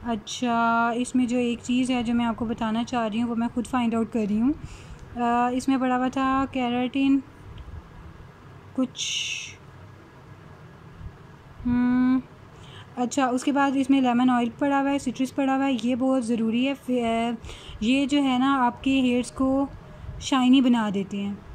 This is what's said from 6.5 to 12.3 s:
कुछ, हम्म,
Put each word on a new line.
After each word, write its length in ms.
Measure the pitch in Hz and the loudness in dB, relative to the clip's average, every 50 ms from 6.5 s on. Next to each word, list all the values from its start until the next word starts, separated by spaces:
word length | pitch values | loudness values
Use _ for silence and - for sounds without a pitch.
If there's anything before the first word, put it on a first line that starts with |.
| - 262 254 240 240 247 254 254 247 277 277 277 269 277 262 - - - - - - - - - - - - - - - - - - - - - - - - - - - - - - | -2 -2 -2 0 0 0 -2 -2 0 2 4 4 4 4 2 -2 -18 -20 -18 -18 -16 -16 -14 -14 -14 -14 -16 -16 -20 -20 -20 -20 -20 -20 -20 -20 -20 -20 -20 -20 -20 -20 -20 -12 -4
कुछ, 440 | - 262 247 - - - - - - - - - - - - - - - - - - - - - - - - - - - - - - - - - - - - - - - - - - - - - - - - - - - - - - - | -4 -4 -4 -4 -8 -6 -6 -4 -4 -4 -6 -6 -8 -10 -12 -16 -18 -20 -20 -20 -20 -20 -20 -20 -20 -20 -20 -20 -20 -20 -20 -20 -20 -20 -20 -20 -20 -20 -20 -20 -20 -20 -20 -18 -14 -14 -14 -14 -16 -20 -20 -20 -20 -20 -20 -18 -8 -2
हम्म, 580 | 247 240 247 247 247 247 247 254 254 254 262 254 - | 0 0 2 2 2 2 2 4 4 2 2 0 -4